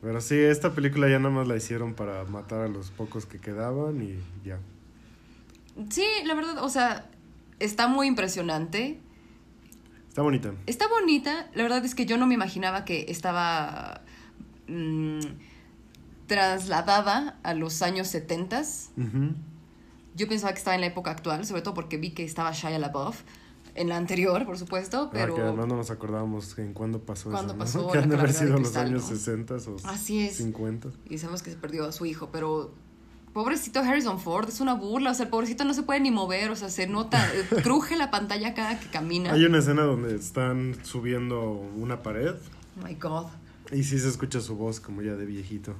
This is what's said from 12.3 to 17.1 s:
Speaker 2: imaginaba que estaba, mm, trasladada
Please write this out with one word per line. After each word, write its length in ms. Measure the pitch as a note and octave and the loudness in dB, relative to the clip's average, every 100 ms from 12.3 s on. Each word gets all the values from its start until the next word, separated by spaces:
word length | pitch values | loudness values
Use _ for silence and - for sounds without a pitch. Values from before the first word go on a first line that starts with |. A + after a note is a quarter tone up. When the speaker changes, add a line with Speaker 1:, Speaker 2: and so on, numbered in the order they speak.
Speaker 2:
imaginaba 500 | A#3+ F#3+ F3+ F#3 F#3+ | 4 2 0 0 0
que 220 | G3 E3+ - | -2 -4 -2
estaba, 920 | E3+ F#3 F3 E3+ E3 D3+ D3+ - - - - - - - - - | -4 0 2 2 2 -2 -6 -10 -12 -16 -20 -20 -20 -20 -18 -10
mm, 500 | E3+ D#3+ D#3 D#3 D3+ D3+ C#3+ - - - - - - - - - | -4 -2 0 0 -2 -6 -10 -16 -20 -20 -20 -20 -20 -20 -20 -2
trasladada 1120 | G3+ F#3+ F#3+ F#3+ E3 F3 G3+ G3+ | 4 4 4 2 0 6 4 6